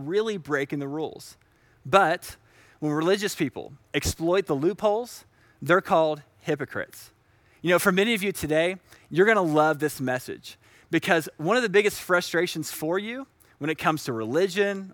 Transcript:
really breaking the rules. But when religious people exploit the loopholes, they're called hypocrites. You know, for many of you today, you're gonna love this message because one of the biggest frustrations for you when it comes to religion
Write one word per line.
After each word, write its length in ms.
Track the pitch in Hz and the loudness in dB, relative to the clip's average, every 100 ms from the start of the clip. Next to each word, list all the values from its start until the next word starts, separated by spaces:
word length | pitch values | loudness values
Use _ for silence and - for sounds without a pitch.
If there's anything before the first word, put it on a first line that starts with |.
| 139 | -4
really 300 | 202 226 202 | -2 -2 -6
breaking 420 | 143 143 139 147 | -4 -4 -4 -6
the 80 | 139 | -6
rules. 500 | 151 147 - - - _ _ _ _ 131 | -6 -8 -10 -20 -20 _ _ _ _ 2
But 520 | 190 165 180 - - _ _ _ - | 4 4 0 -8 -20 _ _ _ -8
when 140 | 151 | -4
religious 420 | 147 165 202 202 - | 0 0 0 -2 -4
people 380 | 139 87 - 143 _ | -4 -6 -14 -18 _
exploit 520 | 147 - - 165 190 185 | -4 -4 -4 0 0 0
the 100 | 139 | 0
loopholes, 720 | 165 208 214 214 240 - - _ _ - | -2 0 0 0 -4 -14 -20 _ _ -10
they're 200 | 143 180 | 2 2
called 400 | - 165 160 147 - _ | 4 4 4 -2 -10 _
hypocrites. 720 | - 147 135 104 - - - _ _ _ _ _ | -6 -4 -4 -8 -10 -14 -20 _ _ _ _ _
You 100 | 165 | 2
know, 80 | 175 | 4
for 120 | 202 | 4
many 220 | 185 214 | 2 2
of 100 | 220 | 0
you 80 | 196 | -2
today, 460 | - 151 156 170 190 _ - - | -4 -2 0 0 -4 _ -20 -4
you're 160 | 151 208 | 4 6
gonna 160 | 214 | 6
love 380 | 170 151 156 151 | 4 4 4 2
this 200 | 147 - | -2 -2
message 580 | 127 127 - 117 - - _ _ - | -4 -4 -6 -14 -14 -20 _ _ -2
because 380 | 165 - 170 - - | -2 2 2 0 -6
one 220 | 156 247 | 0 0
of 40 | |
the 80 | 226 | 4
biggest 300 | 196 202 - | 4 2 -2
frustrations 720 | - 180 - 170 175 160 147 | 0 0 2 -2 0 -4 -8
for 260 | - 156 185 | -6 -4 -4
you 300 | 214 254 269 _ _ - | -4 -12 -14 _ _ -8
when 120 | 147 | -6
it 80 | 160 | 0
comes 280 | 170 156 - | 0 0 -2
to 80 | |
religion 800 | 113 110 147 190 185 202 196 190 | -4 -2 0 0 0 -2 -2 -10